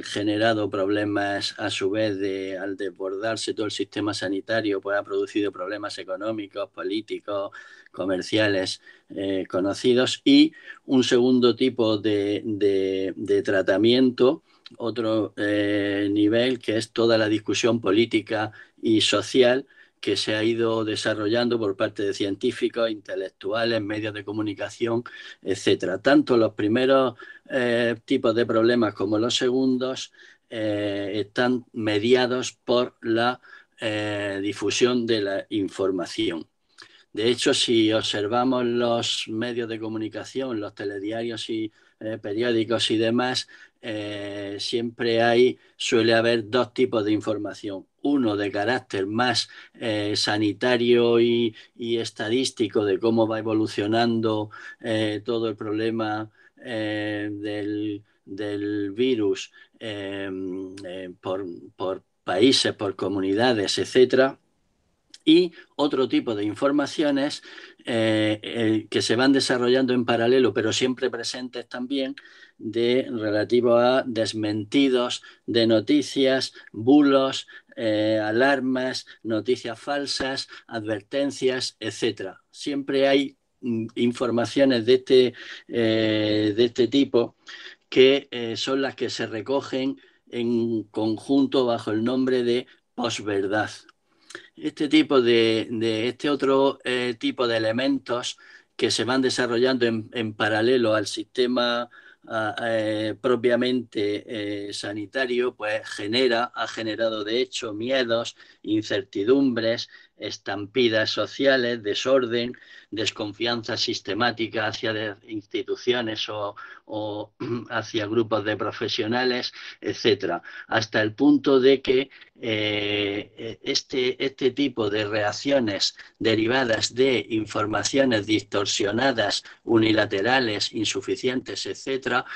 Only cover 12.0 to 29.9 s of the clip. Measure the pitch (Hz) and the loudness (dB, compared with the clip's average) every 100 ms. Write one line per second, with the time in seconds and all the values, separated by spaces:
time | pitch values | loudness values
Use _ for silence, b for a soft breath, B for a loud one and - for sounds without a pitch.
12 | 107 104 101 104 - 104 101 98 95 95 | 0 0 0 -2 -4 0 2 2 0 -2
13 | 95 82 101 101 95 98 92 95 113 123 | -4 -4 0 0 2 2 2 4 4 6
14 | 131 120 127 320 b b - - 117 113 | 4 4 2 2 b b -20 -8 -6 -4
15 | 110 110 101 - 104 104 104 104 101 101 | -2 0 -2 -4 -2 0 0 0 0 -2
16 | 104 104 104 117 127 120 - 110 113 - | 0 2 4 4 2 -2 -2 -2 -2 0
17 | 117 113 107 107 104 101 120 113 107 101 | 4 4 2 0 -2 0 2 2 2 4
18 | 113 113 104 110 107 B B _ 120 107 | 4 0 -2 -4 -4 B B _ 2 2
19 | - 104 - 135 120 131 b b b _ | 4 0 2 4 6 4 b b b _
20 | - 98 - 107 110 113 113 113 107 110 | -4 -2 -2 0 0 0 0 0 -2 -2
21 | 110 107 104 120 120 117 107 95 - - | -2 -2 0 0 2 0 -2 -2 -4 -2
22 | 101 95 98 98 127 - 120 117 113 107 | -4 -2 -4 -2 -2 0 -2 0 -2 -4
23 | - 95 92 - 98 110 117 113 101 107 | -8 -6 -8 -8 -6 -2 0 -2 -2 -4
24 | 107 104 101 107 107 104 104 - 117 117 | -6 -8 -6 -4 -4 -6 -10 -4 -2 -2
25 | 123 B B B - 95 - 95 90 95 | -6 B B B -6 -2 0 0 0 0
26 | 135 302 - 120 110 - 104 117 131 135 | 4 4 6 4 2 0 0 2 4 4
27 | 127 120 B B - 135 120 117 117 117 | 2 -4 B B -6 -2 0 2 0 -2
28 | - 135 - 113 117 113 113 120 107 - | -2 0 2 2 2 4 4 4 0 0
29 | 98 107 120 - 127 127 131 127 127 | -2 0 0 0 0 2 2 0 -2